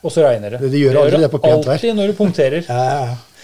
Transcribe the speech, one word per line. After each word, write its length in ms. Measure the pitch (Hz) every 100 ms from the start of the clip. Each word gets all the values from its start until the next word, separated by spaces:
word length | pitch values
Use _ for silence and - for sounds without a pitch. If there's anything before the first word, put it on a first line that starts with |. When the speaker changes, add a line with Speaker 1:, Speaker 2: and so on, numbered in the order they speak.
Speaker 1:
Og 80 | 165
så 140 | 165 147
regner 240 | 113 104
det. 80 | 123
Speaker 2:
Det, 120 | 135
det 100 | 143
gjør 160 | 139 139 147
aldri 160 | 151
det 80 | 147
på 80 | 143
pent 240 | 160 156
vær. 140 | 143 147
Speaker 1:
alltid 180 | 233 214
når 160 | 196
du 60 | 208
punkterer. 480 | 202 175 143 160 170
Speaker 3:
Ja, 140 | 123 127
ja, 140 | 143 123
ja. 140 | 120 - _